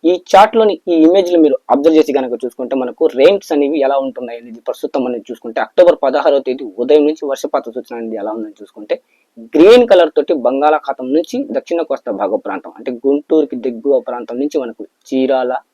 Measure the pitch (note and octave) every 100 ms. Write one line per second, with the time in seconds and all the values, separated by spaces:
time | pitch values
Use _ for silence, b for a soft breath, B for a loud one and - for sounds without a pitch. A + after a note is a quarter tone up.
0 | D#3+ F3+ _ F#3+ G#3+ A3+ A3 F#3 - E3+
1 | D#3+ F#3+ F3 F3 D3+ C3 - C3 D3+ D#3
2 | D3+ C3+ C3 A#2 B2+ - B2+ C3+ B2+ A#2
3 | D#3+ A#2+ D3 G3 - D3+ C#3+ D#3 C3+ C#3
4 | C3+ B2 B2 A#2 A#2+ A2+ B2 A#2 D3 C#3+
5 | B2+ A#2+ - A#2+ A#2+ A#2+ B2 - F3 D#3
6 | C#3 C#3 D3 C#3 C3 B2+ B2+ F#2+ B2+ D3
7 | D3 D#3 D3 C3+ C#3 C#3 A#2+ A#2+ A#2+ A#2+
8 | A2+ A2 G#2 A2 G#2+ G#2 G2+ - G#2+ F3
9 | _ _ _ - A2+ D3+ F3+ B3 A#3 F#3+
10 | E3 - C#3+ D#3+ A#2+ C3+ D3+ D#3 - C3
11 | B2+ D3 F3 B3 C#4 C3 - E3+ D#3 C3+
12 | - G2+ G2 G#2+ - F#2+ F#2 - B2 A#2+
13 | C3+ C#3+ - D#3+ D3 B2+ B2 A#2 C3+ C3+
14 | A#2 A#2+ A#2 A#2+ C#3+ D3+ B2 A#2 - _
15 | _ C3 C3 C3 B2+ B2+ _